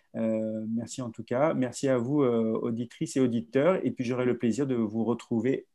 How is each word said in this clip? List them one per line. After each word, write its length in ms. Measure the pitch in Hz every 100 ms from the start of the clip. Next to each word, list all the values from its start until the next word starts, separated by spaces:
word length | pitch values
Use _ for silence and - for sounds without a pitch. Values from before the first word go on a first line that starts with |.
| _ 117
Euh, 500 | 113 110 110 110 110
merci 320 | 113 117 -
en 100 | 120
tout 120 | 110
cas. 320 | 110 123 151
Merci 340 | 135 127 - 135
à 80 | 127
vous, 260 | 117 147
euh, 360 | 127 117 110 113
auditrices 560 | 120 113 120 - 165 139
et 40 |
auditeurs. 600 | 127 117 113 135 160 190 127
Et 60 |
puis, 120 | -
j'aurai 220 | 120 127 127
le 100 | 120
plaisir 300 | 120 110 139
de 80 |
vous 300 | 123 110 110
retrouver 600 | 110 117 - 117 120 135 -